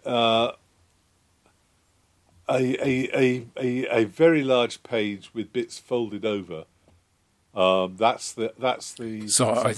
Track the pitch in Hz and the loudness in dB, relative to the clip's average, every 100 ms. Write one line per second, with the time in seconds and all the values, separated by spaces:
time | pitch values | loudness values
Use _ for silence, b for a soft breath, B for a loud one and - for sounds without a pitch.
0 | - 120 113 113 120 - _ _ _ _ | -4 0 2 2 0 -4 _ _ _ _
1 | _ _ _ _ _ _ _ _ _ _ | _ _ _ _ _ _ _ _ _ _
2 | _ _ _ _ - 131 127 123 135 127 | _ _ _ _ -2 0 0 0 0 0
3 | - - 127 127 120 - 131 127 - 117 | 0 2 2 2 -6 -4 -2 -2 0 0
4 | 104 120 165 156 135 127 117 - - 117 | 0 4 4 4 2 2 0 -4 -6 -2
5 | 104 101 - 113 101 123 117 - - 123 | -2 -6 -10 -10 -6 -4 -6 -8 -4 -4
6 | 113 101 110 104 87 80 78 _ _ _ | -4 -4 -4 -4 -6 -12 -14 _ _ _
7 | _ _ _ _ _ 104 92 92 92 92 | _ _ _ _ _ 2 4 4 0 2
8 | 113 113 - - 110 - 127 110 - - | 0 0 -6 -6 -6 -4 -4 -4 -8 -12
9 | 113 110 107 101 117 113 117 | -10 -8 -2 0 2 2 0